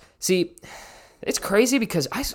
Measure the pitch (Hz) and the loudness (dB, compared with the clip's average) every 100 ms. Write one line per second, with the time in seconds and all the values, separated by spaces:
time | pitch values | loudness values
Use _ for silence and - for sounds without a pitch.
0 | - _ - 185 170 - - - - - | -16 _ 0 0 0 -6 -20 -20 -20 -20
1 | - _ - - - 202 247 269 202 175 | -20 _ -6 -4 2 4 4 2 2 0
2 | 135 233 285 | -2 -4 -6